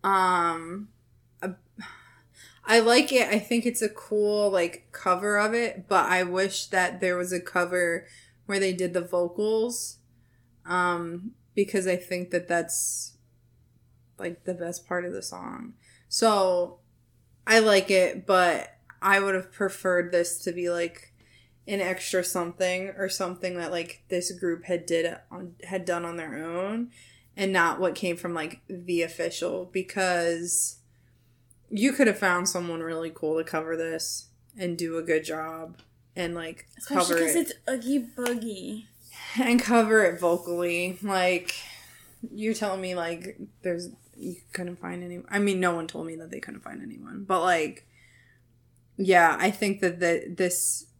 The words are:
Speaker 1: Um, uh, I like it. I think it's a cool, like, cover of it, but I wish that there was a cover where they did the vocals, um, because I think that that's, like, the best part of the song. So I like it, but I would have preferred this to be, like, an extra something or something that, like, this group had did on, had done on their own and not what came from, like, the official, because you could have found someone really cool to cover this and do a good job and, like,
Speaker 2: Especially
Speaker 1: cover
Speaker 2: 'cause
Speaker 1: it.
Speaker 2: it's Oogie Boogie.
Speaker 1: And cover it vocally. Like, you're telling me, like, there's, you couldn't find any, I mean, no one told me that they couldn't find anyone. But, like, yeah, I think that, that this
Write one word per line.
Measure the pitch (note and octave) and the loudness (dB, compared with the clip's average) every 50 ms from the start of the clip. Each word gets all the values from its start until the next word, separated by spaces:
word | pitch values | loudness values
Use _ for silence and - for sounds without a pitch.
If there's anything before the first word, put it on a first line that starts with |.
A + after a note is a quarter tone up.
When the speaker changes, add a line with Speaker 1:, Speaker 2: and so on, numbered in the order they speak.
| - | 4
Speaker 1:
Um, | G3 G3 F#3+ F#3 F#3 F3+ F3 E3+ E3+ E3 E3 E3 E3 F3 G3 G#3 G#3 _ _ _ _ _ _ _ _ _ _ | 4 4 4 6 4 4 4 4 2 0 -2 -6 -10 -10 -10 -12 -14 _ _ _ _ _ _ _ _ _ _
uh, | - F#3+ F#3 - _ _ _ - G#3 - - - - - - _ _ _ _ - - - - _ _ | -10 -10 -10 -10 _ _ _ -18 -16 -16 -16 -20 -20 -20 -20 _ _ _ _ -20 -20 -20 -20 _ _
I | - A3 A3+ | 6 6 6
like | A3 A3+ A#3+ B3+ - - C4+ | 8 8 6 6 6 6 4
it. | B3 A3 - | 2 4 4
I | G3+ G#3+ | 0 -2
think | - - B3 A#3 A3+ | 0 0 0 0 0
it's | A#3+ A#3 - A3+ | 0 -2 0 -2
a | G#3 | -2
cool, | G#3+ - - - G#3+ G#3 G#3 G#3 G#3 G#3 G#3 G3+ | -4 -6 -8 -4 0 0 2 2 2 2 2 2
like, | G3 F#3 E3+ F3 - - _ _ | 4 2 0 0 -2 -10 _ _
cover | - - - F#3+ F3+ F3+ G3 G#3 G#3 G#3 | -18 -6 0 0 0 2 2 0 2 2
of | G#3 G#3+ A3+ | 2 2 2
it, | A#3 A#3 A3+ - - F3 | 0 -2 -2 -4 -8 -4
but | - G3+ F#3 D3+ | 2 2 4 4
I | - F3+ F#3 F#3 | 4 4 2 2
wish | F3 F3+ F#3 F#3+ G3 F#3+ - - | 2 2 0 0 0 0 -6 -8
that | - - F#3 F3+ E3+ - F#3 | 0 2 2 2 2 0 -2
there | F#3 F#3 F3+ | 0 0 0
was | F3+ F3+ F3+ F#3 | 0 -2 -2 -4
a | F3 | -4
cover | F3+ - - F3+ F3 F3 F3+ F3+ F3 E3+ E3+ E3 - - - - - _ _ _ _ | -6 -2 0 0 0 2 2 2 2 2 0 -2 -4 -10 -20 -20 -20 _ _ _ _
where | - G3 G3 | -4 -2 0
they | G3 F#3+ F#3 | 0 0 0
did | F3+ F#3 F3 E3+ | 0 -2 -2 -2
the | F3+ E3+ | -2 -4
vocals, | F3 - F3 F3 E3+ F3 - G#3 G#3+ A3 A3 A3 A#3+ A#3+ - - - - _ _ _ _ _ _ _ _ _ _ _ _ _ _ | 0 0 0 0 0 -2 -2 0 0 2 0 0 0 -2 -6 -8 -8 -12 _ _ _ _ _ _ _ _ _ _ _ _ _ _
um, | - F3 F3+ F3+ F3+ F3 E3+ E3+ E3+ E3+ F3 F#3 A#3 - _ _ _ _ | -2 0 2 2 2 0 0 -4 -6 -8 -8 -10 -12 -14 _ _ _ _
because | - G3+ G3 - G3 F#3 | 0 0 2 2 0 0
I | F#3+ F3+ | 2 0
think | F3+ - - F#3 F3+ F3+ F3+ - | -2 -2 -6 -6 -6 -4 -2 -2
that | F3 F3 - | -4 -2 0
that's, | F3 E3+ D#3+ - - - - - - - - - - _ _ _ _ _ _ _ _ _ _ _ _ _ _ _ _ _ _ _ _ - | 0 0 0 -2 -4 -4 -2 -4 -4 -6 -8 -10 -14 _ _ _ _ _ _ _ _ _ _ _ _ _ _ _ _ _ _ _ _ -10
like, | G3 F3+ E3+ - _ | -8 -8 -8 -8 _
the | - F3+ | -8 -6
best | F3 F3 E3+ F3 - - _ | -6 -6 -8 -8 -10 -8 _
part | F3+ F3 F3 | -4 -4 -4
of | F3 F3 | -4 -8
the | - F#3+ | -8 -8
song. | - - F3+ F#3 - - - - - - _ _ _ _ _ _ _ | -10 -10 -10 -12 -12 -12 -12 -14 -14 -16 _ _ _ _ _ _ _
So | - - - A3+ G#3+ G3+ F#3+ F#3 F3+ F3 F3 F3 - - _ _ _ _ _ _ _ _ _ _ _ _ _ | -2 2 4 4 6 6 4 4 4 2 0 -2 -4 -18 _ _ _ _ _ _ _ _ _ _ _ _ _
I | - A3 A3+ | 6 6 8
like | A3 A3 G3+ F#3+ F#3+ - G3+ | 8 8 6 6 6 6 4
it, | F#3+ F#3 E3+ - F#3+ - | 6 6 4 2 -4 0
but | - G3 F#3 F3+ F3 D#3+ G#2 - - - _ _ _ - _ | 4 4 6 6 6 4 2 -2 -8 -16 _ _ _ -14 _
I | - G3 G3 G3 | 4 4 6 6
would | G3 G3 F#3+ | 4 2 0
have | F#3 F#3 - - | -2 -2 -6 -4
preferred | - G#3 F#3+ F#3+ - - F#3 F3+ F3 F3 F3 | -2 -2 -2 -2 -2 0 2 2 2 2 2
this | F3 F3 E3+ F3 - - - | 2 2 2 2 -2 -6 -6
to | F#3 E3+ | -6 -4
be, | F3 F3 F3 | -2 -2 -2
like, | F3 F3 E3+ E3+ - - - _ _ _ _ _ _ _ _ _ _ _ _ - | 0 0 -2 -4 -6 -12 -20 _ _ _ _ _ _ _ _ _ _ _ _ -6
an | G#3 G3+ | -4 -2
extra | F#3 F3+ F#3 F3+ - - - F#3 F3+ | -2 -2 -2 -4 -4 -2 0 0 0
something | F3+ - F#3 E3+ E3+ F3 - F#3 F#3 F3+ F#3 F#3+ G3 F#3+ | 0 -2 -2 -4 -4 -2 -2 0 0 0 -2 -4 -8 -6
or | G3 G3 F#3+ | -6 -4 -4
something | - - - F#3+ F#3 F3+ - F#3 F3+ F3 | -2 -4 -4 -6 -6 -6 -6 -6 -6 -4
that, | E3+ D#3 | -6 -4
like, | F3+ E3+ E3 E3+ - - _ _ | -4 -4 -6 -6 -12 -18 _ _
this | F#3+ F3 F3 - F#3 | -4 -2 -2 -4 -6
group | - F#3+ F3 E3+ E3 - | -4 -2 -2 -2 -4 -4
had | - F3+ F3 F3 | -4 -4 -4 0
did | - E3+ E3 E3 E3 - - - _ | 0 0 2 0 0 -4 -6 -16 _
on, | - F3+ F#3 F3 - _ - | -14 -14 -14 -14 -16 _ -12
had | E3 F#3+ F#3+ F3 | -6 -6 -6 -2
done | F3+ F3 E3+ E3+ | -2 -4 -4 -4
on | E3+ E3+ | -6 -8
their | E3+ D#3+ D#3 C3 D3 D#3+ | -8 -8 -8 -8 -8 -8
own | E3 E3+ F3 F#3 G3 G#3+ A3+ A#3+ A#3+ - - - - - _ _ _ _ | -6 -6 -4 -4 -4 -4 -4 -6 -6 -10 -20 -20 -20 -20 _ _ _ _
and | - G3 G3 F#3+ | -2 -2 2 4
not | F#3 E3+ E3+ C#3 - | 4 4 4 4 2
what | F#3 F3+ D#3 | 0 0 0
came | - - F3+ E3+ | 0 -2 -2 -2
from, | E3+ - F3 E3+ | -2 -4 -6 -4
like, | E3 D3+ D#3 - - _ _ | -4 -6 -6 -8 -14 _ _
the | G3 F3+ F3 F3 F3 E3+ E3 | -12 -12 -6 -2 -2 0 0
official, | E3 E3 - E3 E3+ E3+ - E3 F3 - F#3 F3+ F3+ - | -2 -4 -4 -6 -4 -4 -4 -4 -4 -4 -6 -8 -6 -6
because | F#3+ F#3 F#3 - G3+ F#3+ F#3 F3+ F3 E3+ E3+ E3+ E3 F3 F3 - - - - - - _ _ _ _ _ _ _ _ _ _ _ _ _ _ _ _ _ _ | -6 -6 -4 -2 -2 0 2 2 2 2 0 0 0 -2 -2 -2 -2 -2 -2 -6 -12 _ _ _ _ _ _ _ _ _ _ _ _ _ _ _ _ _ _
you | - G3+ A3 C#4 C4+ | -4 2 2 2 4
could | C4+ C#4 | 4 4
have | A3+ G3 - | 4 4 2
found | - F#3+ F3 F3 F3+ F#3+ | 2 2 2 2 0 0
someone | - F3+ F3 E3+ E3 E3 | -2 -2 -4 -4 -6 -6
really | E3 E3 E3 D#3+ E3 E3 D#3+ | -6 -6 -6 -6 -6 -8 -8
cool | - - D#3 D#3 D#3+ | -4 -2 -2 0 0
to | D#3+ D#3+ | -2 -2
cover | - D#3+ D#3+ D#3+ E3 | -4 -6 -4 -4 -4
this | D#3+ E3 E3 D#3+ E3 - - - - - - _ _ _ _ _ G#3+ | -4 -4 -4 -4 -6 -6 -6 -8 -10 -12 -16 _ _ _ _ _ -8
and | F#3+ F3+ E3+ | -6 -6 -4
do | E3 F3 E3 E3 E3 | -4 -6 -4 -4 -6
a | E3 | 0
good | E3 D#3+ D#3 D#3 | 2 2 2 2
job | D#3+ D#3+ D#3+ D#3+ D#3+ D#3+ D#3+ D#3+ E3 E3+ - - _ _ _ _ _ _ | -2 -6 -6 -6 -8 -8 -10 -12 -14 -16 -20 -20 _ _ _ _ _ _
and, | F#3 F3+ E3 F3 | -6 -4 -4 -4
like, | E3+ E3 D#3+ E3 - - _ _ | -6 -8 -8 -10 -14 -20 _ _
Speaker 2:
Especially | - - - C#4 F#3 F3 - E3+ | -16 -10 -2 0 2 2 4 2
Speaker 1:
cover | - | 2
Speaker 2:
'cause | - - - | 4 4 4
Speaker 1:
it. | E3+ | 2
Speaker 2:
it's | - - - - _ - | 0 0 -6 -8 _ -4
Oogie | C4 B3+ A3+ B3 C#4 C#4+ A#3+ A#3 - | -4 -2 -2 0 0 0 0 -2 -8
Boogie. | - B3 B3 B3 A#3 A3 A#3 G#3 F#3+ F3+ - G#3 A3 A3+ - _ _ - - - - - - - | -4 -4 -2 -2 -2 -4 -6 -8 -8 -10 -10 -10 -12 -12 -18 _ _ -20 -20 -18 -16 -14 -8 -2
Speaker 1:
And | A3+ B3+ B3 A#3+ B3 - | 0 2 4 4 4 4
cover | - A#3+ A#3 A3+ G#3+ A3 A3 G#3 | 4 4 4 6 6 6 6 6
it | F3 E3+ F3 | 6 4 2
vocally. | F3+ E3+ E3+ F3 F3 F3 F3 E3+ F3 F3 E3+ F3 F3 - - - | 2 2 2 2 0 -6 -4 -2 -2 0 0 0 -2 -4 -4 -6
Like, | G3+ G3+ G3 F#3 F3+ F3+ F3+ E3+ F3 - - - - - - - - - - - - - - - - A#3 | -4 -2 0 2 4 4 2 2 0 -4 -8 -8 -8 -16 -18 -20 -20 -20 -20 -20 -20 -20 -18 -16 -14 -14
you're | - G#3+ G#3+ A3 A3 | -10 -4 -2 -2 -2
telling | A3 G#3+ G3+ F#3+ F#3+ F#3+ | -2 -2 -4 -4 -4 -4
me, | F#3 F3+ | -6 -4
like, | F3 E3+ E3+ E3+ E3 F3 F#3+ - - F#3+ - _ _ - | -4 -4 -4 -6 -8 -10 -14 -14 -14 -16 -18 _ _ -4
there's, | F#3 F3 E3+ F3 - - _ _ _ _ | -4 -4 -4 -6 -10 -16 _ _ _ _
you | - - F#3 F3 - - _ - | -12 -10 -10 -10 -10 -16 _ -10
couldn't | - F3+ F3 F3+ | -10 -8 -8 -10
find | F3+ - F3 F3+ F3+ F3+ | -10 -10 -10 -10 -10 -10
any, | F3 F3 F3 - - | -12 -12 -14 -12 -4
I | - G3+ | 0 0
mean, | G3+ G3+ G3 F#3 | 2 2 2 2
no | F3+ F3+ E3+ | 2 2 0
one | E3 E3 | 0 -4
told | E3 - D#3+ D#3+ | -6 -8 -8 -8
me | E3 D#3+ | -8 -10
that | D#3+ E3 E3 | -12 -12 -12
they | E3+ D#3 | -12 -12
couldn't | - - - - | -12 -12 -16 -14
find | - - - - - | -14 -14 -14 -12 -14
anyone. | - - - - - - G3+ G3 | -14 -14 -16 -16 -14 -12 -12 -4
But, | F#3+ F#3 F#3 | -2 0 0
like, | E3 F#3 F3 E3 D#3 D3+ - - _ _ _ _ _ _ _ _ _ _ _ _ _ _ _ _ _ _ _ _ _ _ _ - | 2 2 2 2 0 -4 -6 -12 _ _ _ _ _ _ _ _ _ _ _ _ _ _ _ _ _ _ _ _ _ _ _ -4
yeah, | G3 F#3+ F#3+ F3+ E3+ E3 D#3 - | 4 6 8 8 8 8 4 4
I | - F#3+ | 2 0
think | G3+ - A3 G3+ G3 G3+ | 2 2 0 0 0 2
that, | - F3+ E3+ E3+ | 0 0 0 2
that | F3+ E3+ E3+ D#3 - - F3 | 2 2 2 2 -2 -6 -2
this | - F#3+ F3 F3+ - - - - - - _ _ _ | -2 0 0 0 0 0 -2 -2 -4 -8 _ _ _